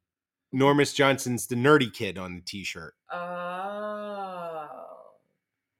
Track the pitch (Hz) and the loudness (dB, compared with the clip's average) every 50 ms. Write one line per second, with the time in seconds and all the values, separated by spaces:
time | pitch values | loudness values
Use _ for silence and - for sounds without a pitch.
0 | _ _ _ _ _ _ _ _ _ _ - 131 135 143 143 147 143 135 - - | _ _ _ _ _ _ _ _ _ _ 2 4 6 6 6 6 4 2 4 4
1 | 139 135 135 131 - 127 123 110 - - 123 120 123 143 151 147 127 110 - - | 6 6 6 4 0 -4 -4 -4 -4 -4 -4 2 6 6 8 8 6 2 -2 -4
2 | 113 98 87 95 92 90 90 87 90 - - 101 92 - - 90 80 76 _ _ | -6 -6 -4 -6 -8 -8 -10 -12 -12 -10 -10 -8 -8 -8 -8 -10 -12 -16 _ _
3 | _ _ - 180 175 175 180 175 175 175 180 185 190 202 208 208 208 214 208 208 | _ _ -10 -10 -8 -8 -8 -8 -8 -6 -6 -6 -6 -8 -8 -8 -8 -8 -8 -8
4 | 208 208 208 202 196 190 185 180 170 170 160 156 151 143 - - 82 - - - | -10 -10 -8 -8 -8 -8 -8 -10 -8 -8 -8 -10 -10 -12 -14 -16 -16 -16 -18 -20
5 | - - _ _ _ _ _ _ _ _ _ _ _ _ _ | -20 -20 _ _ _ _ _ _ _ _ _ _ _ _ _